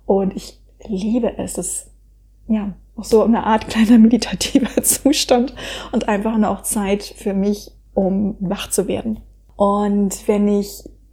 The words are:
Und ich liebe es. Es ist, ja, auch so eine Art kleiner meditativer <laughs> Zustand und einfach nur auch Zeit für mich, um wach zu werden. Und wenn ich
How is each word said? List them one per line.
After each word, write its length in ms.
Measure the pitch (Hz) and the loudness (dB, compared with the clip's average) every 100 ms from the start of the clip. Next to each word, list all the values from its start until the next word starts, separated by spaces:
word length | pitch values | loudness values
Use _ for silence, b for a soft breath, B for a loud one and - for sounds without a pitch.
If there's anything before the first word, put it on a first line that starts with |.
| - | 0
Und 300 | 196 190 202 | 0 0 -4
ich 240 | - - _ _ 214 | -14 -20 _ _ -8
liebe 500 | 190 208 240 226 - | -6 -2 -2 -2 -4
es. 200 | 180 - | -8 -8
Es 100 | 170 | -8
ist, 240 | - - _ _ _ _ _ - | -10 -14 _ _ _ _ _ -4
ja, 260 | 220 202 - - - | -2 -4 -12 -18 -12
auch 80 | |
so 200 | - 220 | 2 2
eine 220 | 202 214 208 | 4 2 2
Art 220 | 220 - | 0 0
kleiner 300 | 226 214 240 | 2 6 8
meditativer 840 | 220 247 - 180 - 277 226 - | 8 6 -2 -6 0 0 2 -2
<laughs> 0 | |
Zustand 680 | - - 269 311 - 247 269 - B B B | -2 0 0 0 2 2 2 -6 B B B
und 160 | 233 220 | -4 0
einfach 300 | 208 220 220 | -2 0 0
nur 120 | 202 | 0
auch 120 | 196 | 0
Zeit 420 | - 214 196 202 | -4 -4 -2 -2
für 300 | - - 208 | -4 -8 -4
mich, 380 | 196 202 208 - - _ | -2 0 -2 -8 -20 _
um 440 | - 185 190 196 - | -2 0 0 -2 -4
wach 300 | 180 202 - | -6 -6 -4
zu 180 | - 202 | -2 -2
werden. 320 | - - 214 - - _ - | -4 -4 -8 -12 -20 _ -2
Und 680 | 202 208 208 202 196 - - | 0 2 2 2 0 -2 -2
wenn 200 | 208 208 | 2 2
ich 420 | 202 202 - - - _ | 2 -2 -10 -18 -20 _